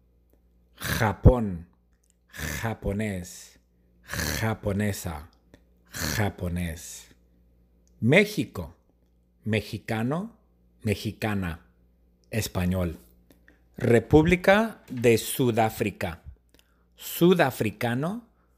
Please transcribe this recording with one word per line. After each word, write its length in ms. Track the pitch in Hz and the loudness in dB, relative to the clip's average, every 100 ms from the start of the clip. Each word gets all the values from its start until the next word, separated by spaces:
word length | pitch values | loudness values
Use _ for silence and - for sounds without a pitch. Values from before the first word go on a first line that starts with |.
| _ _ _ _ _ _ _ - | _ _ _ _ _ _ _ -12
Japón, 920 | - - 110 92 - 123 107 87 82 _ _ _ _ _ _ | -6 -2 0 6 6 6 0 -6 -12 _ _ _ _ _ _
japonés, 1300 | - 78 73 113 110 101 98 110 92 87 - - _ _ _ _ _ | -12 -8 -6 -6 -4 -6 -4 -4 -6 -10 -16 -20 _ _ _ _ _
japonesa, 1300 | - - 76 76 110 107 104 98 104 98 90 76 - _ _ - _ _ _ | -12 -8 -6 -4 -4 -2 -2 -2 -2 -4 -8 -10 -12 _ _ -20 _ _ _
japonés. 1300 | - 78 78 101 - 87 87 85 80 - - - _ _ _ _ _ _ _ _ - | -8 -4 -2 -2 -2 -6 -4 -6 -8 -14 -18 -20 _ _ _ _ _ _ _ _ -4
México, 760 | 113 170 208 - - - 78 - _ _ _ _ _ _ - | 2 4 2 -2 -6 -8 -12 -14 _ _ _ _ _ _ -2
mexicano, 920 | 107 - 104 - 110 120 160 220 - _ _ _ _ | -2 -2 -10 -6 -4 -2 -4 -8 -14 _ _ _ _
mexicana, 840 | 110 98 110 92 110 101 90 80 _ _ _ _ _ _ - | -4 -4 -6 -6 -4 -2 -4 -8 _ _ _ _ _ _ -8
español. 680 | 113 - 98 90 92 87 82 - _ _ _ _ _ _ - | -6 -4 -2 0 0 -2 -6 -18 _ _ _ _ _ _ -2
República 1040 | 117 117 117 151 160 180 185 202 226 - - | 4 4 6 6 6 4 6 4 4 -6 -12
de 280 | 131 117 110 | 0 4 4
Sudáfrica, 1040 | - - 127 113 110 - 104 - 92 82 - - _ _ _ _ _ - | 2 0 2 2 0 0 -4 -4 -8 -10 -16 -20 _ _ _ _ _ -20
sudafricano, 1300 | - - 170 180 143 - 110 - 117 123 160 233 - _ _ | -10 2 4 6 2 0 -4 -2 -2 -2 -4 -6 -12 _ _